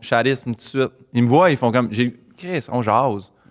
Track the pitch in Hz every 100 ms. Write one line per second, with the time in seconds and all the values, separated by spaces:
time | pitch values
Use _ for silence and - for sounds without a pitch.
0 | - 117 123 131 123 113 - 135 131 -
1 | _ 120 120 147 185 139 120 120 117 107
2 | 123 - _ - 180 175 - 123 110 110
3 | 135 101 95 _ _